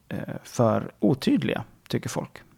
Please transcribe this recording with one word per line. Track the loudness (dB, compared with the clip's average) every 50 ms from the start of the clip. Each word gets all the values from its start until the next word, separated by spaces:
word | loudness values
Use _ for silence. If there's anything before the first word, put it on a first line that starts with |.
| _ _
eh, | -10 -8 -8 -8 -10 -10 -12
för | -8 0 2 4 4 4 2 -2 -6 -4 _
otydliga, | 2 2 4 4 2 2 2 2 2 0 -2 -2 -4 -8 -14 _ _ -4
tycker | -4 -4 -4 -4
folk. | -6 -6 -8 -8 -12 -18 -20 _ _